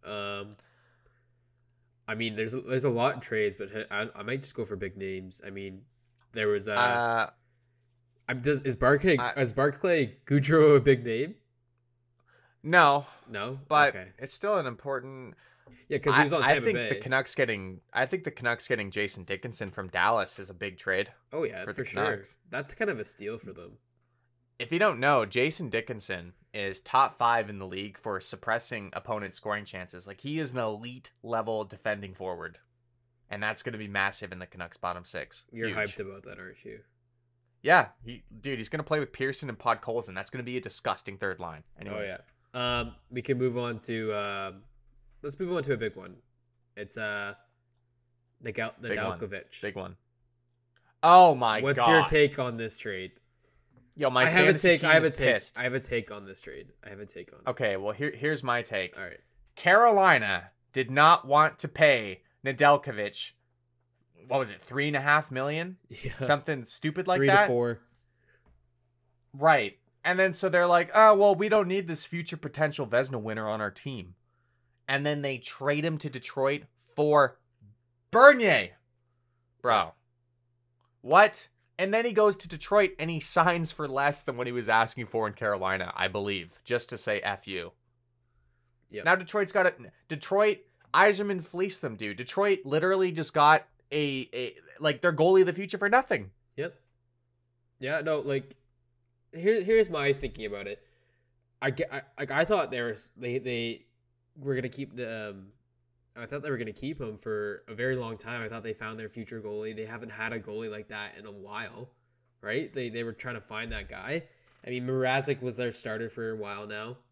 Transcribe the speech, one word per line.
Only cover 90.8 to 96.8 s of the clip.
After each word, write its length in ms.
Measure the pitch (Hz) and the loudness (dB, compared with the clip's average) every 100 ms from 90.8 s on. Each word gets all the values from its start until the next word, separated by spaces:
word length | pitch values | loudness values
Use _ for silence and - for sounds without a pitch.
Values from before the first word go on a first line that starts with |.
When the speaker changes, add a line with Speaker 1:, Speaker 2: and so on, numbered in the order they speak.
| _ | _
Speaker 2:
Yzerman 500 | 147 202 190 208 190 | 4 6 4 -2 -4
fleeced 380 | 156 175 196 185 | -6 -6 -6 -4
them, 140 | 147 107 | -8 -8
dude. 200 | 107 98 | -8 -8
Detroit 420 | 123 - 202 190 | -8 0 2 0
literally 460 | 165 151 180 190 185 | 0 0 2 2 0
just 220 | 165 156 | -2 -4
got 320 | 156 147 156 - _ _ | 4 6 6 2 _ _
a, 380 | 147 147 135 127 | -4 -2 -4 -8
a, 220 | 123 123 - 80 67 | -8 -10 -10 -20 -4
like, 220 | 151 139 | -2 2
their 120 | 175 | 0
goalie 280 | 156 160 190 | 4 6 8
of 60 | 185 | 6
the 60 | |
future 260 | 170 196 196 | 2 -6 -4
for 100 | 202 | 2
nothing. 420 | 240 262 165 95 _ _ - | 2 2 -4 -6 _ _ -10
Speaker 1:
Yep. 220 | 160 - | -10 -12